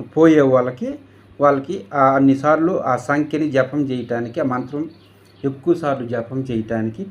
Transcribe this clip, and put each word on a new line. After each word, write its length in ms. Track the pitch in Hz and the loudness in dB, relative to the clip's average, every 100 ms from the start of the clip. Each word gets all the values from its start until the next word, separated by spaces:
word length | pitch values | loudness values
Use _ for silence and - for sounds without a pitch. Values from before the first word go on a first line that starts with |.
| 113 156 | -6 4
పోయే 260 | 160 151 135 | 6 6 6
వాళ్ళకి, 360 | 127 123 127 247 285 - - - - | 4 0 -4 -8 -10 -16 -20 -20 0
వాళ్ళకి 360 | 143 139 135 196 - | 2 2 -2 -10 -6
ఆ 100 | 147 135 135 | 2 4 4
అన్నిసార్లు 540 | 139 135 151 156 165 - 131 | 4 4 2 2 2 0 -2
ఆ 20 | 123 | -2
సంఖ్యని 500 | - 147 147 151 151 | -2 -2 -2 -4 0
జపం 300 | 131 - 147 135 | 0 0 -2 -4
చేయటానికి, 500 | 127 117 117 117 160 | -4 -6 -6 -6 -4
ఆ 80 | 135 | -4
మంత్రం 320 | 127 123 147 165 - _ _ _ _ | -4 -6 -8 -8 -12 _ _ _ _
ఎక్కువసార్లు 640 | 139 135 170 170 151 123 117 | -8 -4 -2 0 -2 -4 -4
జపం 320 | 117 113 131 131 | -6 -6 -6 -4
చేయటానికి 500 | 113 110 113 110 113 196 | -4 -4 -4 -4 -6 -8